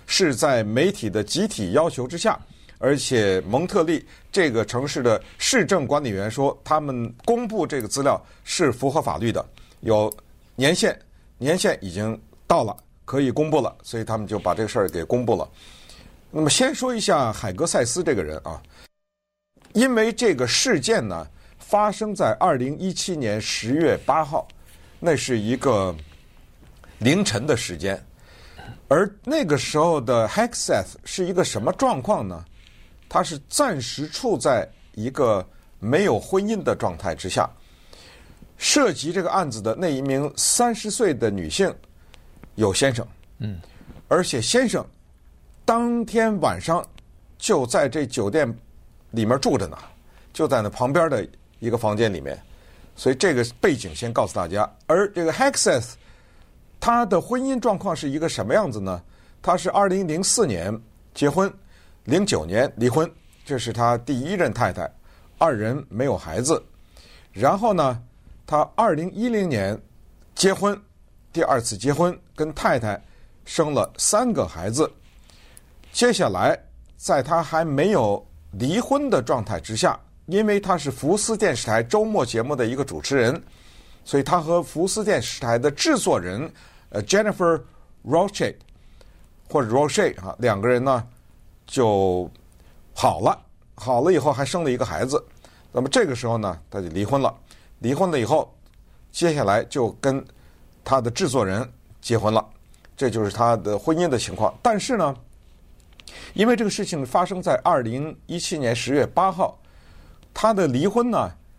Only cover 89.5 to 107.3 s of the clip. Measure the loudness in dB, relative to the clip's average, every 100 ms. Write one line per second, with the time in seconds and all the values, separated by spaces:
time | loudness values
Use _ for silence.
89.5 | 0 2 2 2 2 0 0 -10 -2 0
90.5 | 2 2 2 2 0 -2 -14 -20 -20 -20
91.5 | -20 -6 0 2 4 2 0 -4 -10 -20
92.5 | -20 -20 -20 -18 -2 0 2 0 0 -6
93.5 | -20 -20 -10 -2 2 4 4 2 0 -2
94.5 | -2 -2 -2 -2 -4 -2 -2 -4 -20 -20
95.5 | -20 -8 -4 0 2 2 0 -2 -2 -4
96.5 | -6 -10 -8 -6 -4 0 2 0 -2 -16
97.5 | -20 -20 -6 -2 0 0 0 2 0 0
98.5 | -8 -20 -20 -20 -20 -16 -2 0 2 2
99.5 | 2 0 -2 -2 0 -2 -2 -4 -18 -20
100.5 | -20 -20 -12 0 0 0 -2 0 2 0
101.5 | -2 -6 -12 -20 -12 -2 0 2 2 0
102.5 | -8 -20 -20 -16 -4 -2 0 -2 2 2
103.5 | 2 0 -2 0 0 2 0 -4 -2 -2
104.5 | 0 0 0 -2 -2 -2 -4 -14 -20 -20
105.5 | -20 -20 -20 -20 -20 -20 -20 -8 0 2
106.5 | 4 0 -2 -4 -6 0 0 0